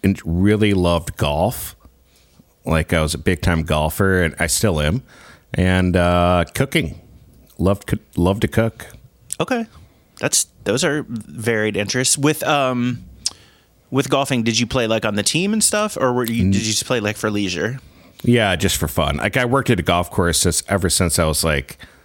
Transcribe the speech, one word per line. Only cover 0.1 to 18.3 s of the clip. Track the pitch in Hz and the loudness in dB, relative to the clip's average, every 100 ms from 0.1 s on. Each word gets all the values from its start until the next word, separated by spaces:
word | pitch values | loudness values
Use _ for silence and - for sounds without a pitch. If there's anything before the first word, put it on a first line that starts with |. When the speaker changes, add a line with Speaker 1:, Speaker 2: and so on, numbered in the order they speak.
| 95 | 0
Speaker 1:
really | - 85 98 107 107 | -2 0 2 4 2
loved | 98 87 85 82 - | 2 2 0 -2 -4
golf. | 76 73 95 - - - - _ _ _ _ _ - _ | -2 0 -2 -2 -12 -16 -20 _ _ _ _ _ -20 _
Like, | - 80 78 | -2 -2 0
I | 85 | 0
was | 78 | 0
a | 76 | -2
big | - 90 | -2 0
time | - 85 | 0 0
golfer, | 78 78 78 - 95 92 | 0 0 0 0 2 2
and | 85 - | 0 -2
I | - | -2
still | - 110 80 | 0 0 0
am. | 73 110 - - - - _ | 0 -2 -4 -20 -20 -20 _
And, | - 90 92 92 90 | 0 2 4 2 2
uh, | 87 87 87 90 85 | 4 4 4 2 0
cooking. | - 135 165 85 - - - - - - - | -2 -2 -2 -4 -8 -20 -20 -20 -20 -20 -2
Loved | 90 98 - | 0 0 -2
co-, | 110 - - | -6 -6 0
loved | 87 98 | 0 2
to | 98 | 0
cook. | - 113 - - - - _ - - | 0 -2 -4 -16 -20 -20 _ -14 -8
Speaker 2:
Okay. | - 247 226 - - _ _ - | -4 -4 -4 -12 -20 _ _ -6
That's, | - - - _ | -2 -2 -4 _
those | - 117 | -4 0
are | 170 147 123 | 0 -2 -6
varied | 113 - 76 113 113 107 98 | -10 -12 -6 -2 0 0 0
interests. | 101 127 127 - | -2 -2 0 2
With, | 143 151 | 2 0
um, | - 147 131 123 123 120 - - - - - _ _ _ _ | 0 2 2 0 -2 -4 -10 -12 -12 -12 -20 _ _ _ _
with | 131 135 | -2 0
golfing, | 135 139 131 | 0 0 0
did | 113 113 | 0 0
you | 117 | 0
play, | 135 113 | 0 0
like, | 110 | 0
on | 110 104 | 0 -2
the | |
team | 101 151 196 | -2 -2 -2
and | 214 | 0
stuff, | - 214 214 - | 0 0 -2 -2
or | 131 | 0
were | 123 117 | 0 -2
you, | 117 | 0
Speaker 1:
N- | 95 | 2
Speaker 2:
did | 101 | 2
you | 110 | 0
just | 107 - | -4 -2
play, | 127 | -2
like, | 104 107 | -2 -2
for | 110 | -2
leisure? | 104 98 87 98 131 - - - - | -2 -2 -2 -4 -6 -12 -20 -20 -6
Speaker 1:
Yeah, | - | 2